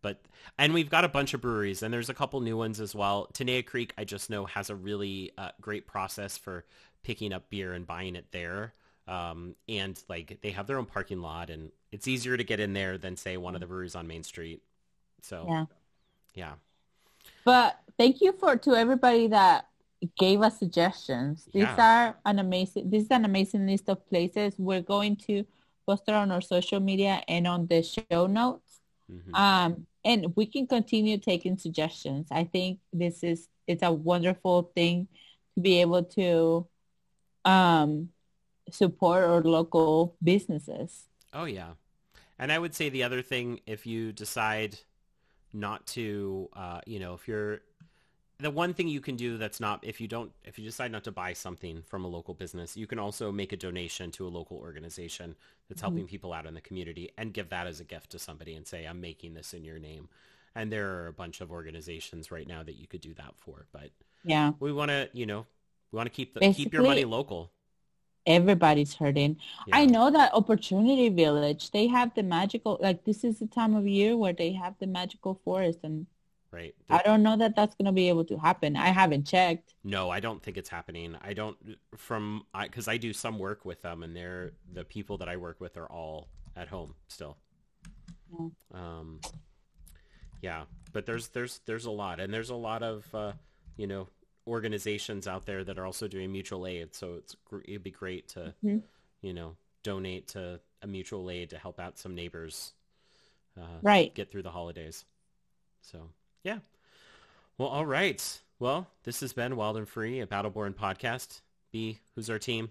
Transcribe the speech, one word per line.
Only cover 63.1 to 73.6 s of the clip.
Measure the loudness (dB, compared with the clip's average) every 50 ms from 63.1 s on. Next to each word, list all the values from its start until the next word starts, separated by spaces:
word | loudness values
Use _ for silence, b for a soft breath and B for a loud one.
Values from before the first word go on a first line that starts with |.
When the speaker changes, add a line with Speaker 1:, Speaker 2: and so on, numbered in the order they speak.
| -18
Speaker 1:
that | -18 -20 -20 -20
for, | _ _ -20 -20 -20 -20 _
but | _ -20 -20 -20 _ _ _ _ _ _ _
Speaker 2:
Yeah. | 2 4 4 4 4 2 0
Speaker 1:
we | -4 -4 -2
wanna, | -2 0 0 0 -2 -2 -4 -6
you | -6 -6
know, | -4 -4 -6 -8 _ _ _ _ _ _ _ _ _
we | -8
wanna | -6 -6 -6
keep | -6 -8 -10 -8 _
the, | 4 4
keep | 6 6 4 0 0 4
your | 6 6
money | 6 6 4 2
Speaker 2:
Basically, |
Speaker 1:
local. | 2 0 -2 -2 -4 -6 -8 -8 -10 _ _ _ _ _ _ _ _ _ _ _ _ _ _ _
Speaker 2:
everybody's | 6 6 8 8 6 6 6 6 6 6 6 4 0 -2
hurting. | 0 0 2 4 4 2 2 0 B B B B B B 4
I | 6 8 8
Speaker 1:
Yeah. |
Speaker 2:
know | 8 8 8 8 6
that | 8 8 6 8 6
Opportunity | 4 4 4 2 2 2 0 2 4 4 4 6 6 6 4
Village, | 6 6 6 6 6 4 2 2 0 -2 -4 -4
they | 0 2 2
have | 4 4 4 2 2 0
the | -2 0
magical, | 2 2 2 0 0 -2 -2 -2 -2 -2 2
like, | 2 2 2 2 _
this | -2 -2 0 0
is | -2 -2 -2
the | -6
time | -4 -2 0